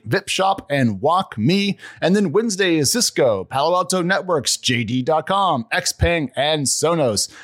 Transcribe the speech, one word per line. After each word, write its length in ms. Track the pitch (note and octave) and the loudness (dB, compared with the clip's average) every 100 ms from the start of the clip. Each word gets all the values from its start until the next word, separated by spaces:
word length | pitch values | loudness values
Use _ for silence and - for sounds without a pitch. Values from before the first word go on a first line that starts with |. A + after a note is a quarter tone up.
| A2 | -4
Vipshop, 600 | F#3 - - F#3+ F#3+ - | -2 -2 -2 0 -2 -2
and 300 | C#3 A#2+ F#2+ | 0 0 0
WalkMe. 800 | C3 F3+ F#3+ - A2+ G3 G3+ - - - | 0 0 -2 -2 0 2 0 -4 -10 -4
And 120 | D#3 | 0
then 200 | G3+ F#3+ | 2 2
Wednesday 420 | E3 A#3 F#3 F#3+ E3 | 0 0 0 0 2
is 160 | C3 | 2
Cisco, 540 | A#3+ - - C3+ G2 F2+ | 0 -2 2 2 0 -2
Palo 300 | C3+ D#3 F3+ | -2 0 0
Alto 260 | F3+ F#3 | 0 -2
Networks, 560 | F3 G3 F#3 D#3+ A2+ - | 0 -2 0 -2 0 -4
J 260 | - A#2 | -2 -2
D 180 | A2 B2+ | -2 -2
dot 240 | C3 D#3 D3+ | 0 0 0
com, 420 | G3 F#3+ C#3 A2+ | 0 2 0 -2
Xpeng, 600 | F3+ F3+ - E3 E3+ C#3+ - | -4 -4 -2 0 0 -2 -2
and 300 | D3 D#3 C3+ | 0 0 -2
Sonos. 680 | - D3 E3+ C3 G2+ - - | 0 0 2 2 0 -4 -10